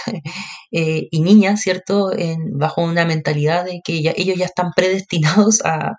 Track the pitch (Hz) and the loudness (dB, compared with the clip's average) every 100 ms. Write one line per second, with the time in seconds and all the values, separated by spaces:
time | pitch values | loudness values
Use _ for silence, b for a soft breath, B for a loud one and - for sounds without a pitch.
0 | - 165 143 196 196 - - 170 160 160 | -6 -8 -10 -12 -14 -16 -8 -2 -2 -2
1 | - 160 165 208 196 208 190 180 - 202 | -2 0 6 6 6 2 0 -2 0 0
2 | 196 - 165 165 160 139 147 - 170 170 | 0 0 -4 -4 -4 -2 -2 0 0 2
3 | 170 160 151 151 147 170 180 180 - 165 | 0 0 -2 0 0 0 -2 -8 -6 -2
4 | 156 - 180 180 185 - 175 - 185 190 | -2 -2 -2 -2 -2 -2 -2 0 0 0
5 | 190 175 151 190 208 208 - 160 - | -4 0 2 2 2 2 0 -4 -4